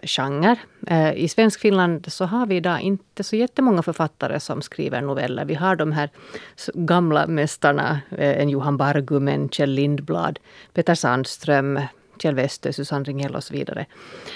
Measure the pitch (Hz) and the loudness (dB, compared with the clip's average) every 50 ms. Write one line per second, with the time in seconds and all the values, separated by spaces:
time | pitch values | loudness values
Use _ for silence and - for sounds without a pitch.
0 | - 147 - - 131 139 143 151 170 214 240 - - - _ - - - 170 160 | -4 -4 -2 -2 -2 -2 0 2 4 4 4 2 0 -12 _ -10 -4 0 2 4
1 | 156 156 - - 160 156 - - 226 220 - - - 208 196 185 180 170 165 147 | 4 4 2 0 -2 -2 2 4 4 4 4 2 2 4 4 4 4 2 2 -2
2 | 175 160 - - 190 170 208 240 254 208 190 175 165 180 170 139 - 190 202 190 | -4 -8 -6 -4 -4 -2 -2 -2 0 0 0 0 0 0 -2 0 0 -2 -2 -2
3 | _ _ - - 196 - 214 220 247 247 - - - 247 202 170 160 180 160 - | _ _ -10 -10 -6 -2 -2 0 -2 0 0 2 4 4 4 2 2 0 0 -2
4 | 160 151 _ - - - - 147 - - - 156 - - - - 147 143 139 123 | -2 -2 _ -4 -6 -4 -4 -4 -6 -6 -6 -6 -8 -8 -6 -6 -4 -4 -2 -4
5 | 139 139 135 135 135 - 127 131 147 143 160 151 175 190 185 156 156 156 151 156 | -4 -2 -4 -2 -4 -4 -4 -4 -4 -4 -4 0 0 0 2 2 0 0 0 -2
6 | 147 147 _ - - - - - - - - - - - - - 170 156 175 180 | -2 -4 _ -12 -20 -18 -18 -18 -18 -20 -20 -14 -10 -8 -4 -2 2 4 4 4
7 | 175 160 151 147 151 160 165 151 147 151 - - - 147 143 143 139 - 156 143 | 4 4 4 2 2 2 0 0 0 -2 0 2 2 2 4 4 2 0 0 -2
8 | - - - - 147 143 139 143 143 147 139 139 135 143 143 135 139 143 143 147 | -4 -6 -4 0 0 2 2 2 2 2 0 0 0 0 0 2 2 2 2 0
9 | 135 127 151 139 139 143 143 143 143 143 - - 147 139 135 139 143 143 147 139 | 0 0 0 0 2 2 0 0 -2 -2 -2 0 0 2 2 2 2 2 0 -2
10 | 143 - 151 170 165 156 151 - _ - - - - _ - 180 160 - 165 - | -2 -4 -4 -2 -2 -4 -4 -6 _ -20 -20 -20 -18 _ -2 0 2 2 2 2
11 | - 127 123 131 131 - - - - 147 143 139 135 139 139 139 143 131 - _ | 2 2 2 2 0 -2 -6 -6 0 2 2 2 2 2 0 -2 -4 -6 -8 _
12 | _ _ - - - 160 139 131 127 139 - - - 139 139 - 139 - 151 139 | _ _ -8 -4 -2 0 0 2 0 -2 -2 -4 -6 -6 -4 -4 -6 -4 -4 -4
13 | 139 143 139 139 139 135 127 - - - - 139 139 - - - - - - - | -4 -4 -4 -4 -4 -4 -6 -6 -8 -6 -6 -6 -6 -6 -6 -8 -10 -10 -14 -20
14 | - - - - - - - | -20 -20 -18 -18 -16 -16 -16